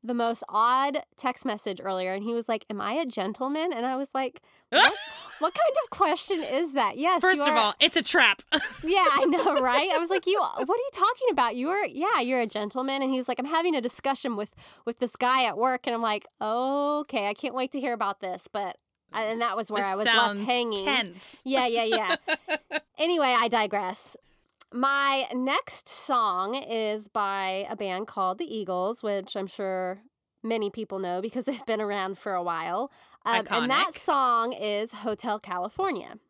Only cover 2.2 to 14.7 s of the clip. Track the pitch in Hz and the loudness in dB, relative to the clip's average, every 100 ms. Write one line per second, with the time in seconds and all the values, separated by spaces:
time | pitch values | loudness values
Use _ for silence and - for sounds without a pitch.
2.2 | 208 233 226 220 - 208 202 262 302 226 | -2 -4 -2 -4 -4 -6 -4 -2 -2 -2
3.2 | 190 208 269 302 339 254 247 262 277 269 | -4 -2 -4 -2 -2 -2 -2 -2 -4 -2
4.2 | 262 - _ _ _ 277 453 - - - | -4 -6 _ _ _ 6 6 4 -8 -14
5.2 | - - 311 466 640 539 508 - 392 359 | -16 -4 -4 2 2 2 -2 2 2 4
6.2 | - 381 - 269 330 269 214 - 320 359 | 0 -2 -2 -2 0 0 0 0 0 4
7.2 | 370 359 285 302 214 - 311 - - 349 | 4 4 4 4 4 4 4 4 2 6
8.2 | 240 202 - 302 - - 320 392 349 277 | 6 4 0 -2 -2 -6 2 4 6 6
9.2 | 269 320 359 302 254 262 349 320 339 381 | 4 4 4 4 4 4 2 0 2 0
10.2 | 370 403 330 - 269 466 539 - 392 494 | 2 2 0 -2 0 0 -2 2 2 2
11.2 | 508 311 240 240 277 392 247 - 359 427 | 0 2 2 0 -2 0 -2 -2 0 2
12.2 | 247 254 226 214 208 254 269 269 262 262 | 2 2 0 -2 -4 -4 -2 0 0 0
13.2 | 254 247 269 320 349 302 240 - 269 269 | -2 -4 0 0 2 0 0 -2 -2 0
14.2 | 269 214 214 - - | -2 -4 -6 -10 -20